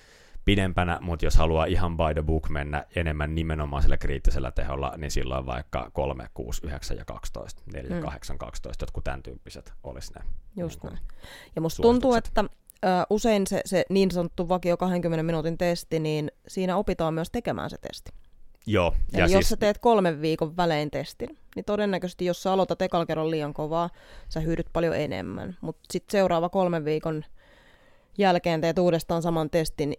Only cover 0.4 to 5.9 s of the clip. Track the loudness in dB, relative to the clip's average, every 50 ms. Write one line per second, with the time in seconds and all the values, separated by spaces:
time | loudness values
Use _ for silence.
0.4 | 2 4 4 4 4 2 2 0 0 0 0 -2 -2 -4 -2 0 2 8 8 8
1.4 | 8 8 6 4 2 4 4 2 2 2 2 2 2 2 2 0 0 2 0 0
2.4 | 0 0 -2 -2 -2 -4 -4 -6 -6 -4 -4 -4 -2 -2 -2 -2 -2 -2 -2 -2
3.4 | -2 -2 -2 -2 -4 -4 0 6 8 8 8 8 4 0 -2 2 4 4 4 4
4.4 | 0 -2 -2 -2 -2 -2 -2 -4 -4 -6 -6 -6 -8 -4 -2 -2 -2 -2 -2 -4
5.4 | -4 -4 -6 -8 -8 -6 -6 -6 -6 -4